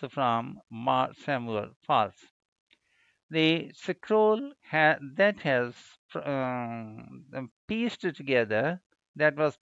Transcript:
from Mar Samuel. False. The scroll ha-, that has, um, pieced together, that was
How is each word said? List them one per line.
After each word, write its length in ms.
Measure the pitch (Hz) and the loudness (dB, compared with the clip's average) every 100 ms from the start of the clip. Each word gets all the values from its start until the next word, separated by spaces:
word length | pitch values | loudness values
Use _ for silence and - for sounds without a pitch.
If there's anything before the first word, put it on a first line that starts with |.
| 135 | -10
from 500 | - 127 117 127 - _ | -2 0 0 -2 -14 _
Mar 380 | 113 127 131 131 | -6 0 0 0
Samuel. 580 | - - 135 117 107 104 - - | -4 -6 -4 -2 -4 -6 -12 0
False. 320 | 135 101 - - _ _ _ _ _ _ _ _ _ _ | 0 0 -6 -20 _ _ _ _ _ _ _ _ _ _
The 420 | 160 160 165 - | 2 2 2 -2
scroll 800 | - - 175 - 214 214 214 277 - - | -10 -8 -8 0 4 4 2 -2 -14 -4
ha-, 280 | 156 156 143 139 151 | 2 4 2 -4 2
that 240 | 208 202 | 2 2
has, 340 | 151 127 120 - - - _ 160 | 0 2 0 -6 -20 -20 _ -8
um, 1400 | 147 135 127 123 120 117 110 113 - 131 - 131 127 _ - | -4 -2 -2 -4 -6 -8 -10 -14 -18 -20 -12 -12 -12 _ -6
pieced 340 | 220 240 - | -2 -2 -2
together, 800 | 185 143 139 127 110 107 143 180 _ _ _ 143 | -6 -6 0 2 4 2 0 -2 _ _ _ 0
that 180 | 151 143 | 0 2
was 220 | 151 - | 0 -2